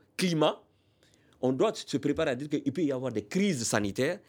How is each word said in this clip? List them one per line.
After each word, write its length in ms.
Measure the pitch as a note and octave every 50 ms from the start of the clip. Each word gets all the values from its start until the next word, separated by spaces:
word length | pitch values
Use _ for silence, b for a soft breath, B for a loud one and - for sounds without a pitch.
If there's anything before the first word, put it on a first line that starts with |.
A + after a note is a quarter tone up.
| _ _ -
climat, 440 | - F3+ F#3 E3 D3+ D3+ E3+ G#3 - - _ _ _ _ _ _ _ b b b b b b b b
on 120 | - B2+
doit 200 | C3+ C3 F#3+ A3+
se 240 | - - - - - C3+
préparer 320 | - C#3+ C#3+ - D#3+ D3+
à 40 | B2+
dire 140 | B2 D3 D3+
qu'il 240 | D3+ C#3+ - C#3+
peut 100 | A#2 -
y 80 | E3 C#3
avoir 220 | C3+ B2+ C3 B2+
des 120 | A2+ G#2 G2+
crises 380 | - - F#3 G3+ G#3 E3 B2
sanitaires. 560 | A2+ - - A2 G#2 G2+ F#2 - B2+ D3+ F3+ G#3 b